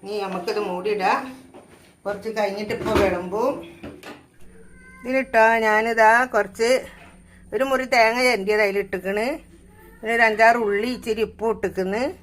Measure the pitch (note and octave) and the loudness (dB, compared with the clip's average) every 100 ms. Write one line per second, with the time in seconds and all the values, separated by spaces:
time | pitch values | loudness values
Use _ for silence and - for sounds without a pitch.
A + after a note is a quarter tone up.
0 | G3 G#3 F#3+ F#3 G3 G#3+ G3+ F3+ G3 G#3 | -8 -8 -6 -6 -6 -4 -4 -6 -4 -2
1 | F#3+ C4+ - - - - - - - _ | 0 -2 -4 -16 -20 -20 -20 -20 -20 _
2 | G3 G3+ A3 A3 G3+ G3 G#3 A#3 F3+ G3+ | -10 -8 -8 -4 -4 -4 -6 -4 0 2
3 | G3 F3+ F3+ G3+ B3+ - - - - - | 2 0 -6 -2 -2 -4 -12 -18 -18 -18
4 | - - _ _ - - - - - - | -20 -20 _ _ -20 -20 -20 -20 -20 -16
5 | B3 C4 C4 B3 A3 A3+ A3 G#3+ A3+ A3+ | -2 -2 2 4 4 4 2 2 2 4
6 | A3 A#3 B3+ A3+ G3+ - A3+ B3+ F#3 - | 6 6 2 0 -2 -2 2 2 -2 -18
7 | - - - - - G#3+ C4+ C4 B3+ B3+ | -20 -20 -20 -20 -8 -4 -2 -2 0 2
8 | A3 A#3+ B3+ A3 F#3+ G#3+ G#3 G3 G3 F#3 | 2 2 0 0 0 2 2 0 -4 -6
9 | F#3 G3+ A#3 E4 - - - - - - | -4 -4 -4 -6 -12 -20 -20 -20 -20 -14
10 | A3 A#3 A3+ G#3+ A3+ A#3+ G#3+ G3+ A#3+ A#3+ | -4 2 2 6 6 6 2 0 -2 -4
11 | A#3 A3 G#3+ - A3 G#3+ F#3 E3 F#3+ G#3 | -4 -2 -2 -2 -4 -2 -4 -4 -4 -2
12 | C#4 F#4+ | -4 -6